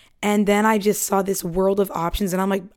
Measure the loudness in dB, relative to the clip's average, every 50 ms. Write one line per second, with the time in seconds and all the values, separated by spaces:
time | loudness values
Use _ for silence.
0 | -20 _ _ _ -2 0 2 2 2 4 2 4 4 2 2 2 2 0 0 0
1 | -2 0 0 0 0 0 -2 -4 -4 -4 -2 0 0 2 2 2 0 -2 -2 -4
2 | -4 -2 -2 -2 -4 -2 -2 -2 0 0 -2 -2 -4 -8 -10